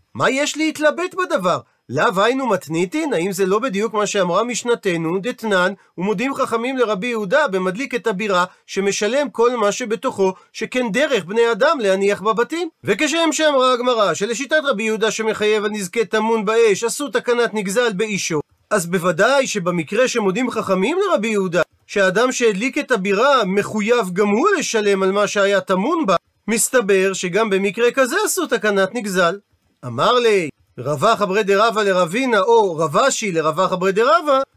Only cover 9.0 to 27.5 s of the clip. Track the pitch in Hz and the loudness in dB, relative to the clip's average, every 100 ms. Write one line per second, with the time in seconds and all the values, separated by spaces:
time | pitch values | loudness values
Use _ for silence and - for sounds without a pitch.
9 | 208 262 285 - 233 247 202 - 247 226 | -2 0 -2 2 0 2 0 0 -4 -4
10 | 262 214 190 185 _ - 220 254 247 190 | -4 0 0 -2 _ -10 -6 -2 -2 0
11 | 277 247 156 220 233 226 269 320 208 190 | 0 0 -2 0 2 2 2 2 0 2
12 | 196 202 190 220 233 320 349 _ 123 196 | 2 0 0 0 -2 -2 -6 _ -4 -2
13 | 302 320 330 302 311 277 254 254 247 240 | 0 0 0 2 2 4 2 2 0 2
14 | 202 156 208 220 262 311 277 220 220 220 | 0 0 -4 -4 -2 -2 0 -2 -2 0
15 | 220 202 220 202 214 214 208 214 185 233 | -2 -2 -4 -2 0 0 -2 -6 -6 -4
16 | 214 220 220 226 202 220 226 185 233 - | -2 0 0 0 0 2 4 2 -2 -4
17 | 285 226 - 240 233 214 202 202 240 190 | -4 -4 -2 0 0 -2 -4 0 -2 -2
18 | 220 196 - 156 - _ _ 214 170 180 | -4 -4 -2 -4 -6 _ _ -2 0 -2
19 | 170 165 208 277 254 214 175 175 156 208 | 0 2 2 2 0 -2 -2 -2 -4 0
20 | 254 240 202 190 254 226 202 190 190 349 | 0 2 -2 0 -2 -4 -2 0 0 0
21 | 403 311 214 214 185 170 156 _ _ - | 0 0 0 0 0 0 -2 _ _ 0
22 | 190 180 254 254 240 196 247 - 277 226 | 2 4 0 2 0 2 -2 -4 -2 -2
23 | 185 196 262 277 202 196 147 214 208 240 | 0 2 4 4 2 0 -2 -4 0 0
24 | 190 180 208 208 349 392 247 226 208 196 | 0 0 0 2 2 2 0 0 0 2
25 | 190 196 202 208 196 202 185 185 214 339 | 2 0 0 2 2 2 0 0 0 0
26 | 262 170 - _ - 226 - 254 196 196 | 0 0 -2 _ -4 -2 0 0 2 2
27 | 190 190 185 175 220 | 2 -2 -4 -2 0